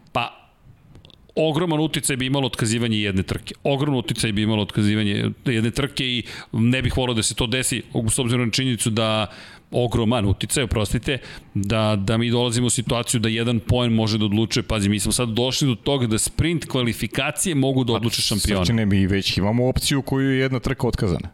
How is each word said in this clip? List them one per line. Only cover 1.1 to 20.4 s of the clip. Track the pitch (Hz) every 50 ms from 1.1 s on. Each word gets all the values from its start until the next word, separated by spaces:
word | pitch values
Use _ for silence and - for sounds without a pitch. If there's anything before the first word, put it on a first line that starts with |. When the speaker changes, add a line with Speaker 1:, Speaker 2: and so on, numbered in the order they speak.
| - _ - - - -
Speaker 1:
ogroman | 156 160 151 151 180 175 156 151
uticaj | 156 156 - - - 151 143 123
bi | 131
imalo | 127 135 143 135
otkazivanje | 123 - - 127 110 113 120 117 117 110 107
jedne | 104 101 95 95 92
trke. | - - - - - - - -
Ogroman | - 139 131 139 147 139 123
uticaj | 117 - 117 - - 113
bi | 104 101
imalo | 107 107 113 107
otkazivanje | 101 90 - - 107 104 104 107 107 101 101 107 113 110 104 - -
jedne | - 123 113 110 117
trke | - - 135 139 - - 139 127
i | 123 120 104 - - - - - -
ne | 110 113 120 127 131
bih | 127 - - -
volao | 131 123 123
da | 110 -
se | - -
to | - 127 117
desi, | 117 127 123 - 123 113 - - - 127 117 110
s | - -
obzirom | 131 117 123 123 123
na | 113
činjenicu | - - 131 131 123 104 - 123
da, | 107 110 113 110 110 110 107 101 - - - - - - - _
ogroman | - 120 123 120 - 120 117 107 123 120 101
uticaj, | 101 98 - - 107 - 151 131
oprostite, | - - 117 104 95 - 127 - - 139 120 - - - - - - -
da, | 104 98 101 113 110 110 107 110 101
da | 98 101 113 113
mi | 117 120
dolazimo | 117 120 120 123 113 123 123 120
u |
situaciju | - - 110 - 123 117 117 - - 120
da | 104 113
jedan | 110 113 117 120 123 113
poen | - - - 123 123 117 113
može | 110 110 107 107 110
da | 104
odlučuje. | 107 98 107 113 101 - 123 104
Pazi, | - 113 110 98 101
mi | 104 104
smo | 98 113
sad | 104 - 123 117
došli | 110 113 120 131 123 - 151 139
do | 123 -
toga | - 147 143 139 123 113
da | 110 110
sprint | - - - - 143 160 175 156 -
kvalifikacije | 151 - 131 123 117 110 - - 107 - - 135 151 147 - - 190 160
mogu | 139 135 135 135 131 127
da | 117 117
Speaker 2:
Pa, | 98
Speaker 1:
odluče | 113 117 - -
šampiona. | - - 113 101 - 107 101 95
Speaker 2:
Srčine, | 90 85 - 113 110
mi | 101 101 98 98 90
već | 101 98 92 - - -
imamo | 92 104 110 120 123 127
opciju | 127 - - - 147 139
koju | 123 - 139 135 135 135
je | 135
jedna | 131